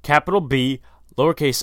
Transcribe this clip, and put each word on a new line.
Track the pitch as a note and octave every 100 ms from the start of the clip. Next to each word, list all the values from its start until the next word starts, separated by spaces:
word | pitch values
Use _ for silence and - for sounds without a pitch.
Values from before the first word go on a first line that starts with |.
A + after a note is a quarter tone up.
capital | - D3 - G3
B, | C#3 C3+ B2+ C3 - - - -
lowercase | D#3 - C#3+ -